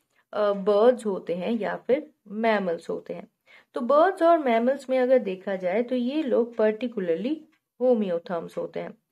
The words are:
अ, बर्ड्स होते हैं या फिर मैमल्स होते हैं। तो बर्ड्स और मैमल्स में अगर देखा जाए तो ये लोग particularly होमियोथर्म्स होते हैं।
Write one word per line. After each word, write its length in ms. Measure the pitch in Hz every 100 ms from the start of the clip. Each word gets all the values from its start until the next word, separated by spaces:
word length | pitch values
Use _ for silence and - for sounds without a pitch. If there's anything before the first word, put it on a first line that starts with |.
| _ _ _
अ, 200 | - 208
बर्ड्स 520 | 202 190 208 233 247 214
होते 300 | 185 - 175
हैं 160 | 180
या 240 | 226 185 175
फिर 360 | - 269 294 _ -
मैमल्स 600 | 202 226 214 190 165 -
होते 240 | 170 -
हैं। 140 | 175 - _ _ - _
तो 80 | -
बर्ड्स 400 | 240 285 349 381
और 180 | 330 339
मैमल्स 500 | 269 226 240 269 -
में 100 | 262
अगर 200 | 247 262
देखा 360 | 196 185 190 190
जाए 280 | 180 196
तो 120 | 240 254
ये 280 | 240 294
लोग 320 | 294 208 233 -
particularly 800 | 214 214 247 220 180 165 214 311 - _ _ -
होमियोथर्म्स 760 | 247 240 202 170 170 175 175 -
होते 220 | 165 -
हैं। 180 | 170 - _